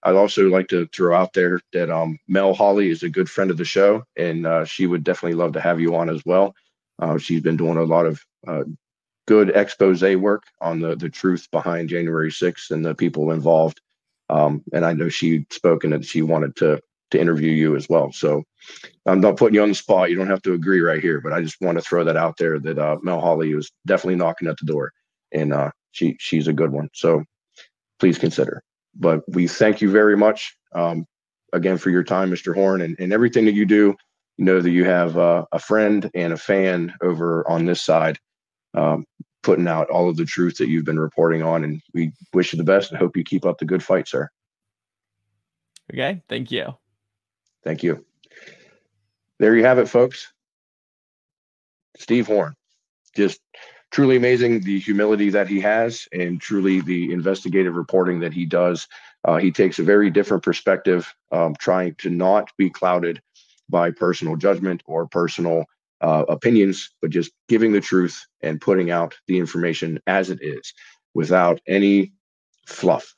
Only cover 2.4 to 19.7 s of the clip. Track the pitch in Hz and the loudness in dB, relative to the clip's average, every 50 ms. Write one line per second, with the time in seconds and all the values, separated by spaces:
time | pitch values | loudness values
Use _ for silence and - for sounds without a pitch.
2.4 | 98 98 95 98 107 101 98 104 101 92 82 82 90 87 78 95 92 80 - - | 2 2 2 4 2 2 4 2 2 0 -2 -4 -6 -6 -2 -4 -4 -4 -2 -2
3.4 | 98 95 87 80 87 78 - 101 98 101 104 110 117 _ _ - 85 87 80 82 | -2 -2 -2 -4 -4 -2 0 4 4 4 4 2 -2 _ _ -6 -4 -4 -4 -4
4.4 | 85 80 82 82 80 80 - - 98 87 87 85 76 - 90 - - 85 85 82 | -2 -2 -2 -2 -2 -4 -4 -2 -2 0 0 -2 -2 -4 -4 -4 -4 -4 -2 -2
5.4 | 87 82 76 82 82 85 85 82 82 82 85 82 85 82 82 76 - 82 90 92 | -2 -2 -2 -2 -2 -2 0 0 0 0 0 0 -2 -2 -4 -6 -2 0 2 2
6.4 | 98 101 98 _ _ _ _ _ _ _ _ - - 82 78 78 - - 85 80 | 2 0 -2 _ _ _ _ _ _ _ _ -6 -4 -2 -2 -4 -2 -2 -4 -2
7.4 | 76 80 82 78 85 80 82 82 82 80 80 85 85 82 78 73 _ _ _ _ | 0 -2 -2 0 -2 -2 0 0 0 2 2 2 2 0 -2 -6 _ _ _ _
8.4 | - 95 80 76 71 73 80 - _ _ _ _ _ _ _ _ _ - 107 107 | -14 -10 -8 -8 -8 -8 -12 -18 _ _ _ _ _ _ _ _ _ 4 6 6
9.4 | 104 95 - 101 101 95 - _ 101 95 92 85 92 95 98 92 95 104 101 107 | 6 6 4 2 2 0 0 _ 2 2 4 4 2 2 2 2 2 0 0 -2
10.4 | _ _ _ _ - 85 85 80 82 82 80 71 85 82 - - - 95 90 82 | _ _ _ _ -6 -4 -4 -4 -4 -4 -4 -6 -6 -10 -10 -2 -2 0 0 0
11.4 | - _ - 82 - 87 85 85 85 78 87 85 85 82 82 80 80 80 76 - | -4 _ -6 -4 -2 -2 -4 -4 -4 -4 -4 -4 -4 -2 -2 -2 -4 -4 -4 -2
12.4 | - 90 85 - - - 80 80 80 80 78 - - 85 78 78 76 78 82 80 | -2 -2 -2 -4 -10 -8 -6 -4 -4 -4 -4 -2 -2 -2 -2 -2 -2 -2 -2 0
13.4 | 73 82 85 80 80 80 - - _ _ _ _ _ _ _ _ _ _ - 76 | 2 2 4 4 4 2 -2 -6 _ _ _ _ _ _ _ _ _ _ 0 2
14.4 | 76 73 73 76 - - - 85 85 82 85 73 85 82 78 - - 82 82 78 | 2 2 0 -4 -8 -6 -4 -2 0 0 0 -2 -2 -4 -4 -2 0 0 0 0
15.4 | 71 _ - - - 87 82 80 - 80 76 76 73 - - 82 78 78 82 78 | -2 _ -14 0 2 2 2 2 0 -2 -2 -4 -6 -4 -4 -2 0 0 0 0
16.4 | 76 71 69 - 90 78 76 71 _ _ _ _ _ _ - - 85 85 82 76 | -2 -4 -2 0 0 2 0 0 _ _ _ _ _ _ 0 0 2 2 0 0
17.4 | 78 80 80 78 78 78 76 71 71 - 85 80 71 69 67 - - 76 73 73 | 0 0 2 2 2 2 0 -2 -2 0 0 0 0 0 -6 -4 -2 0 0 -2
18.4 | 78 _ _ _ - - - - - - _ _ _ - 92 95 92 104 95 - | -4 _ _ _ -20 -20 -20 -20 -20 -20 _ _ _ 0 2 4 4 4 4 4
19.4 | 123 110 107 104 104 104 | 4 4 6 4 4 4